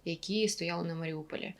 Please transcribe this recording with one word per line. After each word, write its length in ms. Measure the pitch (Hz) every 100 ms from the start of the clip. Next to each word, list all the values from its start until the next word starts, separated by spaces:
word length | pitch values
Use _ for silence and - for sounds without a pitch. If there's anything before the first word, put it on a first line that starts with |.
| -
які 420 | 165 - 214 214
стояли 400 | 208 170 170 170
на 80 | 165
Маріуполі. 580 | 165 156 156 - -